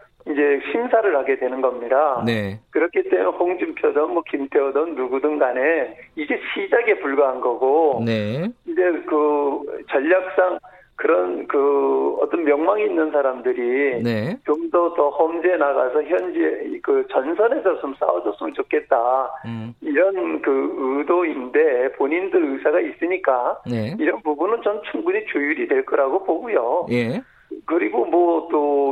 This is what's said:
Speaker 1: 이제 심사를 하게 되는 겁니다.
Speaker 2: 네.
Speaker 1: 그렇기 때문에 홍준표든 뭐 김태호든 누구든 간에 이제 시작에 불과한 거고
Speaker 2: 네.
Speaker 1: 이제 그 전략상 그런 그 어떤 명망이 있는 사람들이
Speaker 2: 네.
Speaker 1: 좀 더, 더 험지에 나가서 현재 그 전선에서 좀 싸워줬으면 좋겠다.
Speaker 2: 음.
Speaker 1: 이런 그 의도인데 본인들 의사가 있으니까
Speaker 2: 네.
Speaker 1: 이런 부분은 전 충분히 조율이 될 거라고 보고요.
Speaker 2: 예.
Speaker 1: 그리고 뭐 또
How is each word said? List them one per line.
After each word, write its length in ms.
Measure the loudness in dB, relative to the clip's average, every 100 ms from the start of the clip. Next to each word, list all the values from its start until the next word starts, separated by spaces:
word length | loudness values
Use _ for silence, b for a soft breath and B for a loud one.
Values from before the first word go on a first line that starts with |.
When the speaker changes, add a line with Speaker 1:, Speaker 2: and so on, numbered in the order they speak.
| B _ -6
Speaker 1:
이제 320 | 0 2 2 0
심사를 440 | -4 2 2 4 2
하게 200 | 0 0
되는 240 | -2 0
겁니다. 600 | -2 -2 0 2 2 0 -2
Speaker 2:
네. 340 | -2 -4 -8 _
Speaker 1:
그렇기 320 | -2 0 0 0
때문에 280 | 2 2 0
홍준표든 720 | -2 0 -4 -2 0 2 0
뭐 100 | -2 -4
김태호든 680 | -6 0 0 2 0 -2 -4
누구든 440 | -4 0 0 2
간에 580 | 0 2 2 0 -2 -8 B -10
이제 240 | -4 -4 -4
시작에 460 | -6 0 2 2 0
불과한 420 | 2 2 2 2
거고 600 | -2 2 4 4 4 2 0
Speaker 2:
네. 420 | 0 -2 -4 -6 -8 -4
Speaker 1:
이제 160 | 0 2 0 0
그 760 | 2 4 2 0 -2 -8 -12 -2
전략상 680 | 0 4 2 2 2 2 0 B B B -4
그런 500 | 2 2 2 -4 -2
그 680 | 2 4 4 2 2 0 0
어떤 240 | -2 0
명망이 400 | 2 2 2 2
있는 260 | 0 0 0
사람들이 920 | 2 0 0 -2 -2 0 0 0 0
Speaker 2:
네. 340 | -2 -2 -2 -6 -4
Speaker 1:
좀 240 | -2 0
더, 240 | 0 2 2
더 140 | 0
험지에 460 | 2 0 2 0 2
나가서 480 | 2 2 2 0
현재 760 | 0 -2 -2 0 0 -2 -6 -6
그 240 | -2 -2 0
전선에서 680 | -2 -2 0 2 2 0 -2
좀 160 | -6 -2
싸워줬으면 580 | -2 0 -4 -6 -8
좋겠다. 800 | -6 -2 -2 2 2 2 0 -2 -8 -10
Speaker 2:
음. 280 | -10 -10 -10
Speaker 1:
이런 640 | -2 2 2 0 -4 -2
그 560 | 0 0 -2 -4 -2 -2
의도인데 960 | 0 0 0 -4 -2 2 2 2 0
본인들 500 | 0 -2 -2 0 0 0
의사가 280 | 0 0 0
있으니까 800 | -2 -4 -4 -2 0 0 0 -4 -6
Speaker 2:
네. 300 | -4 -4 -2
Speaker 1:
이런 240 | -2 -2
부분은 400 | -4 -2 -2 0
전 200 | -2 -4 -6
충분히 340 | -4 -2 -2 -2
조율이 420 | -4 -2 -2 0
될 160 | 0 0
거라고 400 | 0 2 0 -2
보고요. 600 | -4 0 0 0 -2 0
Speaker 2:
예. 300 | -2 -2 -4 -8 b b -14 -2
Speaker 1:
그리고 400 | -2 0 -2 2
뭐 420 | 4 4 2 0
또 280 | 0 2 2 2